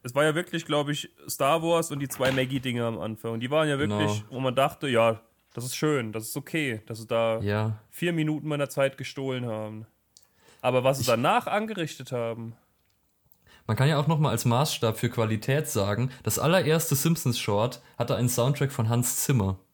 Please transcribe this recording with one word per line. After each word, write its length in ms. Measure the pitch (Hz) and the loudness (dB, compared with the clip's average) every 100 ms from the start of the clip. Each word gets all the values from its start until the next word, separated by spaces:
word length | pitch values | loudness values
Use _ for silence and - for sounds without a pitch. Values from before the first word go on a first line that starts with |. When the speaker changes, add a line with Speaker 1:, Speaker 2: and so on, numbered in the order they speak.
Speaker 1:
es 120 | 131 | -2
war 100 | 135 | 2
ja 100 | 156 | 2
wirklich, 300 | 151 175 165 | 2 -2 -6
glaub 240 | - 147 143 | -2 -2 0
ich, 220 | 147 - _ - | -4 -6 _ -10
Star 340 | - 139 165 | 0 2 2
Wars 280 | 165 165 160 | 4 2 0
und 80 | 143 | -6
die 80 | 135 | -6
zwei 240 | - 131 | 0 2
Maggie-Dinger 540 | 131 127 135 127 120 117 | 2 0 -2 -2 -2 -2
am 120 | 110 | -2
Anfang. 340 | 104 110 117 | -6 -6 -6
Und 80 | 113 | -6
die 100 | 120 | 0
waren 180 | 151 156 | 2 2
ja 100 | 135 | 0
wirklich, 420 | 127 104 104 107 | 0 0 0 -2
Speaker 2:
Genau. 80 | 107 | -6
Speaker 1:
wo 60 | 127 | -4
man 140 | 131 | -2
dachte, 340 | 123 143 - 143 | 2 0 0 0
ja, 320 | 117 113 110 _ _ _ | 4 4 2 _ _ _
das 120 | - 123 | -12 -10
ist 100 | - | -2
schön, 360 | 151 143 113 | 0 0 -2
das 160 | 110 110 | -8 -8
ist 80 | 147 | -10
okay, 440 | - 165 139 110 - | -6 -4 -4 -6 -8
dass 120 | 113 | -14
sie 60 | 110 | -2
da 340 | 117 113 110 | 0 2 0
Speaker 2:
Ja. 380 | 104 107 107 110 _ | 0 0 0 -4 _
Speaker 1:
vier 220 | - 175 | -4 -2
Minuten 340 | 165 156 151 151 | 0 0 -2 -4
meiner 220 | 147 139 | -2 -2
Zeit 260 | - 139 135 | 0 0 -2
gestohlen 480 | 127 - 135 127 120 | -12 -6 -4 -4 -4
haben. 400 | 107 107 107 110 _ _ _ _ _ _ _ | -6 -8 -12 -16 _ _ _ _ _ _ _
Aber 220 | 127 127 | 2 4
was 140 | 131 139 | 4 2
sie 40 | |
Speaker 2:
Ich 40 | 127 | 2
Speaker 1:
danach 400 | 117 143 233 - | 4 4 2 0
angerichtet 640 | 208 220 196 160 - 131 | -4 -4 -6 -8 -8 -8
haben. 440 | 123 117 113 113 113 _ _ _ _ _ _ _ _ _ - - | -4 -4 -6 -10 -14 _ _ _ _ _ _ _ _ _ -14 -4
Speaker 2:
Man 80 | 110 | 0
kann 120 | 135 | 2
ja 80 | 147 | 2
auch 100 | 143 | 2
noch 100 | 160 | 2
mal 120 | 147 | 2
als 140 | 113 | 2
Maßstab 540 | - 120 151 - 113 110 | 2 2 2 0 0 0
für 100 | 120 | -2
Qualität 600 | - 110 107 - 139 151 | 0 0 0 0 0 0
sagen, 420 | 107 98 104 127 - | -2 0 0 -2 -4
das 160 | - - | -4 0
allererste 560 | 143 180 147 160 165 139 | 2 4 4 2 2 0
Simpsons-Short 840 | 165 165 131 117 - 101 123 - - - | 2 2 0 -2 0 0 0 -4 -18 -6
hatte 200 | 117 98 | -2 0
einen 120 | 123 | 0
Soundtrack 440 | - 123 139 135 | 2 2 2 0
von 160 | 127 113 | 0 0
Hans 300 | 120 123 - | 2 0 -2
Zimmer. 320 | - 131 95 92 _ | 2 2 2 -2 _